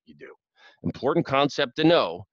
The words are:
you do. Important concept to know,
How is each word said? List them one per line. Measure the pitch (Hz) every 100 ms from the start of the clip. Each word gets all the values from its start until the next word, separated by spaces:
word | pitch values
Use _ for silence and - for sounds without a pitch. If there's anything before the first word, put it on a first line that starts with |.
| _
you | 73
do. | 67 - _ _ - _
Important | - - 131 170 127
concept | 135 143 - 135 151
to | 156
know, | 165 95 87 -